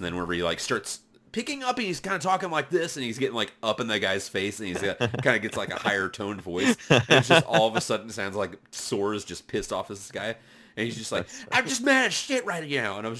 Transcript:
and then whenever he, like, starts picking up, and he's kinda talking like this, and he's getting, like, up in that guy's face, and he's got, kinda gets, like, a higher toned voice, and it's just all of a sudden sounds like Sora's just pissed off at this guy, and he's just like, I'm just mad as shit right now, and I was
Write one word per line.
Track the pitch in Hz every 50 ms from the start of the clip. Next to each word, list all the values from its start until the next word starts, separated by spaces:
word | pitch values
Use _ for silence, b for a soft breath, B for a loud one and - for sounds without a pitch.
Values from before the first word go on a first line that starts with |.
and | 90
then | 87 85
whenever | 90 87 85 87
he, | 85
like, | 87 85 85 -
starts | - - 127 107 - - - - _ _ _ - _ _
picking | - 214 233 - 294 277
up, | 262 254 247
and | 254 233
he's | 190 175 -
kinda | - 190 196
talking | 180 135 185 190 185 190 180
like | 160 151 143 -
this, | 165 175 165 170 -
and | 151 131
he's | 120 110 123
getting, | 131 127 113
like, | 117 107 101 - _
up | - 110 107 113
in | 123
that | 113 110 107
guy's | 98 95 95 98 95
face, | - - 101 95 104 104 -
and | 107
he's | 98 90 87
got, | 98 98 92
kinda | - 123 117 117 117 123 139 123
gets, | 110 101 110 -
like, | 113 101 90
a | 90
higher | - - 107 104 98 95 92
toned | - - 107 101 104 95
voice, | 90 92 85 87 - - 226 - - -
and | 156 123 117 -
it's | 160 135 123
just | - 175 165 -
all | - 117 113 110
of | 113 110
a | 175
sudden | - - 117 107 101 113
sounds | 104 104 101 98 95
like | 104 98 90 87 - _ _
Sora's | - - - - - 104 98 101 107 104 101
just | - 90 - -
pissed | - - - - -
off | 107 92 95 -
at | 107
this | 98 - -
guy, | - 92 98 110 113 B B B B B B B B
and | - 107
he's | 120 117
just | 113 110 -
like, | - 202 - B B B B B
I'm | - 240 254
just | - 269 233 240
mad | 285 269 262 254
as | 214 170
shit | - - - 269 254 240
right | 202 185 170 160
now, | 147 143 135 117 104 98
and | 101 107
I | 113
was | 113